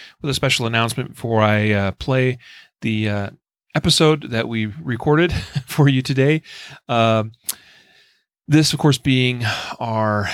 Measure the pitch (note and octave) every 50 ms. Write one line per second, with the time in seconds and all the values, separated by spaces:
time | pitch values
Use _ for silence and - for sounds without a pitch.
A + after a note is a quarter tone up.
0 | - - - _ - C#3+ C3+ - - C3 C3 - A#2+ A2+ A#2 A#2 A#2 A#2 - -
1 | B2 A#2 - - - A#2 A2+ G#2+ G#2+ G#2+ G#2+ G#2 G#2 G#2+ G#2 G2+ G2 G2 F#2+ -
2 | - - C3 C3 B2+ B2+ A#2 A#2+ - - - - - _ _ _ - A#2 A2 G#2+
3 | G#2+ G#2+ G#2 G2+ G2+ G2 - - _ _ _ _ _ _ - D#3 - F3 C#3+ -
4 | D#3+ D#3 D#3 D3 C3+ B2 A#2+ A2+ A2+ A#2 A#2 A2+ G#2+ G#2+ G2 D#3+ E3 C#3+ A#2 A2
5 | - D3+ D3 D#3 F3 F3 - - - - - C#3+ - - - - C#3+ C#3+ C3+ B2+
6 | B2+ - C3+ C3 C3 C#3+ D#3 D#3 - - - - - - - - _ - B2 A#2
7 | A2+ A2+ A2+ A2+ G#2+ A2 A2+ _ _ - - - - _ - _ _ _ _ _
8 | _ _ _ _ _ _ _ _ _ - D3 D#3 D#3 - - C#3 - D3+ C3+ -
9 | - C#3 C3 B2+ B2+ B2 B2 A#2+ A#2 G#2+ G#2 - - - - - A#2+ A#2 A2 A2
10 | A2 G#2+ G#2+ G#2 G2+ F#2